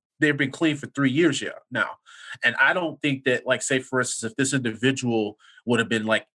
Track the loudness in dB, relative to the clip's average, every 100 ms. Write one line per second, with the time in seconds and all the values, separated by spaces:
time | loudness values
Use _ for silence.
0 | _ -2 0 2 -2 0 0 0 -6 0
1 | 2 4 2 2 -6 -10 -8 -4 -4 -4
2 | _ -20 -18 -4 -2 2 2 2 -2 -2
3 | -2 0 0 0 0 -2 0 -2 0 -2
4 | -2 -4 -8 -2 0 0 -2 0 0 0
5 | 0 0 -2 -6 _ -12 -2 0 2 0
6 | 2 0 -2